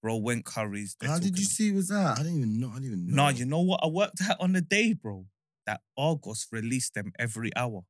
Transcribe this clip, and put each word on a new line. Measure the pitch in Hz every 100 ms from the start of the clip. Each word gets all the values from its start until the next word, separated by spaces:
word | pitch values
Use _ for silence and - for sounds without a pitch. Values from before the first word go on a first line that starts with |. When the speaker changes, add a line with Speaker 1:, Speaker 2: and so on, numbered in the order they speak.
Speaker 1:
Bro, | 110 113
went | 107 120 -
Curry's. | - 107 101 101 -
they're | 127
Speaker 2:
How | 160
did | 180
Speaker 1:
talking | 180
Speaker 2:
you | 196
Speaker 1:
about |
Speaker 2:
see | - 214
it | 196
was | 185
out? | 202 180 113
I |
didn't | 156 170
even | 117 110
know. | 123
I | 113
didn't | 135
even | 98 87
know. | 143
Speaker 1:
Nah, | 143
you | 127 123
know | 156
what | 180 185
I | 160
worked | 165 208 - 190
out | -
on | 185
the | 185
day, | 170 196 220
bro? | 214 110 98 92 _ _ _ -
That | 107 _ -
Argos | 151 156 95 110 -
released | 113 113 127 123
them | - 101 90
every | 117 110 113 -
hour. | 123 104 87